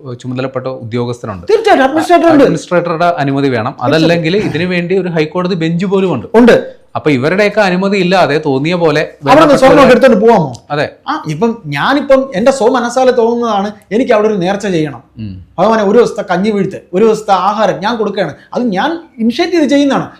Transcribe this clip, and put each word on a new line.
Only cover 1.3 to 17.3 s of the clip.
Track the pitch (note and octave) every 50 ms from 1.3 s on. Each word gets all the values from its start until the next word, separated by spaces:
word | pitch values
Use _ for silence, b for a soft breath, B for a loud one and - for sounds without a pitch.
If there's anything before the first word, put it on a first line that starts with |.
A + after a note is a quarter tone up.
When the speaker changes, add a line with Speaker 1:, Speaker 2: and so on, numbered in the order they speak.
| G2+ F2+ E2+ -
Speaker 2:
തീർച്ചയായിട്ടും | G#4 G#4+ A4+ G4+ F4+ C#4 C4
അഡ്മിനിസ്ട്രേറ്റർ | C4+ C#4+ D#4+ D4+ - F4 E4+ D4+ E4+
ഉണ്ട്. | D#4 C#4+ C4+
Speaker 1:
അഡ്മിനിസ്ട്രേറ്ററുടെ | F3+ E3+ D#3 - - F3+ F3 C#3+ F3 E3+ D#3 F3
അനുമതി | F3 E3+ D3+ C#3+ C#3 C#3 C#3 C#3 C#3
വേണം. | B2+ A#2 A2 B2+
Speaker 2:
തീർച്ചയായിട്ടും. | - - - B2+ D3+ E3 D#3+ D#3+
Speaker 1:
അതല്ലെങ്കിൽ | E3+ E3+ D#3 D#3+ F3
ഇതിനു | G#3+ G3+ D#3 - D3+ F3
വേണ്ടി | F#3 F#3 F3 F3 E3+ F#3 G3
ഒരു | F3+ F3+
ഹൈക്കോടതി | E3 E3 D#3 D#3 - F3+ F3+ F3+ G3+
ബെഞ്ച് | E3+ D#3+ D#3+ E3+ E3+ G3
പോലും | G3 G3 G3 F#3+ F3+ D#3
ഉണ്ട്. | A#2+ G2 - -
Speaker 2:
ഉണ്ട്. | A3 B3 A3+ F#3+ C3+ - - - _ _ _ _
Speaker 1:
അപ്പൊ | A#2+ - D#3
ഇവരുടെയൊക്കെ | D3+ B2 B2 D#3 F3+ F#3+ G#3 G3+ G3+ A3
അനുമതി | G#3 F#3+ F3+ F3+ G3 G3 G3+ G3+
ഇല്ലാതെ | F3+ F3 F#3 F#3 E3 C#3 D3 D#3 D#3
തോന്നിയ | D3+ C3 C3 C#3+ D#3+ F3+
പോലെ | F3 E3+ D#3 C#3+ D3+
Speaker 2:
അവിടെ | E3+ - - _ D3+ C#3 - D4+
നിന്ന് | D#4+ D4+ C#4 -
സ്വർണ്ണം | B3+ C4+ C#4 D4
Speaker 1:
വേണ്ടപ്പെട്ടവരെ | C4+ B3 B3+ A3+ A#3+ C4
Speaker 2:
എടുത്തോണ്ട് | A#3 F#3+ G#3+
പോവാമോ? | A#3 A#3 G3 D#3+ C3+ A#2+ - _ _
Speaker 1:
അതെ. | C#3+ D3 C#3 - - _ _ -
Speaker 2:
ആ, | C#4+ D4+ - D3+
ഇപ്പം | D#3 D3 A3 A#3 A3 - -
ഞാനിപ്പം | D3 C#3+ C#3+ D#3+ A3 C4+ D4 - - C4+ C4 C4+ C4 -
എൻ്റെ | F3+ A3 C4+ C4+ -
സ്വ | G#3+ A#3
മനസ്സാലെ | C4 B3 A3+ A#3+ A#3 C4 C4 B3+
തോന്നുന്നതാണ് | A#3 A#3+ A3 A#3 A#3+ A#3+ A#3 A#3 G#3+ G3 G3 G#3+ G3+ B B _ F#3
എനിക്ക് | A3 C4 -
അവിടെ | A#3 G#3+ G#3 G#3+
ഒരു | G#3+
നേർച്ച | G3 E3+ F3+ G3+ G3 A3
ചെയ്യണം. | G3+ F#3 D#3+ D3+ D3+ C3 A#2 - _ _ -
Speaker 1:
ഉം. | A2 G#2 F#2 F#2+ - _ _ -
Speaker 2:
ഭഗവാനെ | F3+ G#3+ A3+ A3
ഒരു | G#3 G3 G#3 A#3+
ദിവസത്തെ | A3 - - - F#3+ -
കഞ്ഞി | F3+ F3 G3 A3+
വീഴ്ത്ത്, | G#3 G3+ F#3 C#3+ B2+ A#2 - _ -
ഒരു | F#3 A3
ദിവസത്തെ | A3+ G#3+ G#3+ - -